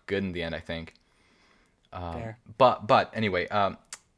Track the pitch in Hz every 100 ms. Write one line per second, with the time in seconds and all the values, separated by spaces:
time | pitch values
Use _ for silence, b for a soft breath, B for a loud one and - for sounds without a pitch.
0 | - 98 98 87 82 80 - 82 82 -
1 | b b b b b b b b _ 90
2 | 87 82 113 113 - - 127 - 104 127
3 | 92 113 110 90 87 104 98 - _ -
4 | _